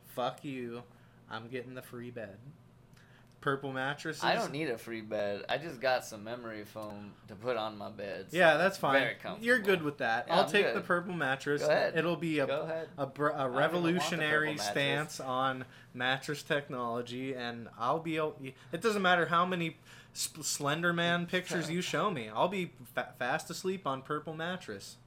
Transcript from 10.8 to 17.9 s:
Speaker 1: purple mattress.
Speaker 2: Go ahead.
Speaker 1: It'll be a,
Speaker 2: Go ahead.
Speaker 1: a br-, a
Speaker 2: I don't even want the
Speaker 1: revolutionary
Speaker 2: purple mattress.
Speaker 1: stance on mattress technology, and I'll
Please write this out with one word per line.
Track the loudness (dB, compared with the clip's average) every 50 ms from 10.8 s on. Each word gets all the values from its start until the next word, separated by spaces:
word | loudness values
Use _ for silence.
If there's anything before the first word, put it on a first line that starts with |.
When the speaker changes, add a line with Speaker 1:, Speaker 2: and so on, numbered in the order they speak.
| 2
Speaker 1:
purple | 2 2 2 2 -2 -4
mattress. | -2 0 0 0 0 2 0 0 2 4
Speaker 2:
Go | 4
ahead. | 4 4 4 2 2 2
Speaker 1:
It'll | 2 2 0 0
be | 0 0 2 2
a, | 2
Speaker 2:
Go | 2 2 0
ahead. | -2 -2 -4 -6 -6 -8 -4 -4
Speaker 1:
a | -4 -4
br-, | -2 2 2 2
a | 2
Speaker 2:
I | 2
don't | 0 0
even | 2
want |
the | 4 2 4 4 4
Speaker 1:
revolutionary | 2 4 4 4 2 0 0 0 0 2 2 2 2 2
Speaker 2:
purple | 0 0 0
mattress. | 0
Speaker 1:
stance | 2 2 2 2 2 0 -2 -4 -6 -8
on | -4 -2 0 2 2 2 0 -2 -6 -12 -14 -20 -20 -16 -8
mattress | -2 0 0 0 0 -2 -6 -6 -6 -2
technology, | -2 -2 -2 0 -4 -6 -4 -4 -2 -2 -4 -4 -6 -6 -6 -6 -6 -6
and | -4 -6 -6 -6 -8 -12 -14 -8 -2
I'll | 0 0